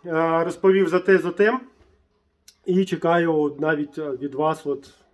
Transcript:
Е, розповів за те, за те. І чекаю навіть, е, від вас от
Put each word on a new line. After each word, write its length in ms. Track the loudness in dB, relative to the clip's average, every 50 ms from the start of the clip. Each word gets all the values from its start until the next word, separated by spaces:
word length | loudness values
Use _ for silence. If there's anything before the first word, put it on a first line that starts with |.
| -8
Е, 380 | -4 -2 0 0 2 0 0 -2
розповів 440 | -2 -6 2 2 4 4 4 2 2
за 120 | 0 0
те, 180 | 4 4 2 2
за 120 | 2 -2
те. 300 | 0 2 2 2 2 -2 -8 -14 _ _ _ _ _ _ _ _ _ _ _ _ _ _ _ -20 _ _ _
І 180 | 0 0 0 0
чекаю 720 | 0 -4 -2 0 0 2 2 2 2 0 0 0 -2 -4 -2
навіть, 400 | -2 -2 -2 -2 -4 -8 -8 -10
е, 120 | -8 -8
від 240 | -8 -8 -8 -8 -4
вас 320 | -2 -2 -2 -2 -2 -6
от 240 | -6 -8 -8 -8 -20 _ _ _ _